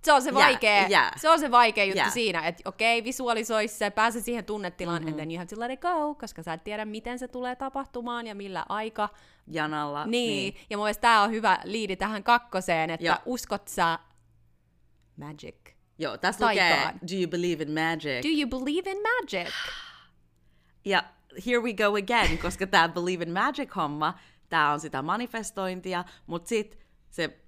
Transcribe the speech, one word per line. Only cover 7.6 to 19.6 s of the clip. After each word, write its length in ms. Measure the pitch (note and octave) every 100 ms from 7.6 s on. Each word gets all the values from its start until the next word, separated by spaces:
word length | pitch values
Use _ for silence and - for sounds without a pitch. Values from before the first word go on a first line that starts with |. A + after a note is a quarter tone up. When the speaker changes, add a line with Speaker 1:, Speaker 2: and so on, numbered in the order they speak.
| C4+ C#4 C4+ B3 A#3+ A#3+ A3+
Speaker 1:
ja 80 |
millä 300 | G3+ G3+ F3+ -
aika. 400 | G#3 A3 G#3+ G#3 - - _ -
Speaker 2:
Janalla, 580 | D#3+ D3+ D3+ D3 C#3+ D#3
Speaker 1:
Niin, 240 | A#3+ A#3 G3+ F#3+
Speaker 2:
niin. 0 | - -
Speaker 1:
ja 60 | G#3
mun 80 |
mielestä 160 | G#3+ G#3
tää 220 | A#3+ A3+
on 80 | G#3
hyvä 280 | A3+ G#3+ F3+
liidi 320 | - A3 G#3 F#3
tähän 260 | G3 G#3+
kakkoseen, 680 | G#3+ A#3+ A#3+ F#3+ F#3 E3 D#3+
että 160 | E3 E3
Speaker 2:
Joo. 100 | - -
Speaker 1:
uskot 420 | B3 - G3+ -
sä 300 | - E3+ E3 _ _ _ _ _ _ _ _ _ _ _ -
magic? 380 | D3 D3 - - - _ _ -
Speaker 2:
Joo, 200 | D#3 -
tässä 220 | F#3 -
Speaker 1:
Taikaan. 300 | A#3 G3+ F3
Speaker 2:
lukee, 220 | D3 - - E3+
"Do 120 | F#3+
you 80 | E3+
believe 320 | F3 F3 D#3
in 80 | D3+
magic?" 520 | D#3 D#3+ E3 D3+ B2+
Speaker 1:
Do 40 | D4 D4+
you 80 | C4+ B3+
believe 260 | C4 D#4+ G4
in 80 | G4 A4 B4
magic? 320 | F4+ F#3+ F3 -